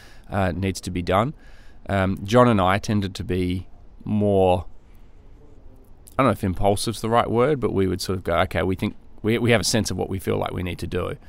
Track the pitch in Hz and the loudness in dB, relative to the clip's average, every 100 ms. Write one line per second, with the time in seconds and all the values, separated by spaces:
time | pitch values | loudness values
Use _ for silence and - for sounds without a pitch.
0 | - - - 101 92 85 95 92 - 90 | -20 -20 -6 -2 -2 -2 -4 -4 -6 -4
1 | 87 92 123 - - - - - - 98 | 0 2 0 -4 -16 -20 -20 -14 -4 0
2 | 95 98 98 123 123 104 92 98 - 104 | 0 -2 2 6 6 6 4 2 0 -2
3 | 98 92 90 90 90 92 - - - - | -2 -6 -4 -2 -2 -2 -6 -16 -20 -12
4 | - 104 104 98 92 90 - - - - | -4 0 2 4 4 2 -2 -14 -20 -20
5 | - - - - - - - - - - | -20 -20 -20 -20 -20 -20 -20 -20 -20 -20
6 | - - 131 98 98 87 101 101 - 107 | -8 0 0 0 -2 2 2 2 -2 -4
7 | 110 117 - 113 127 143 110 95 95 92 | 0 2 2 2 2 2 0 2 0 0
8 | - 92 87 85 92 87 90 95 104 - | -4 -4 0 0 0 0 -2 -2 -4 -6
9 | - - 107 117 117 113 82 113 101 95 | -16 -6 -2 0 2 2 2 0 0 -4
10 | 95 95 - 101 92 95 90 92 - 90 | -4 -4 -2 -2 -4 -6 -6 -8 -6 -6
11 | 90 - | -6 -8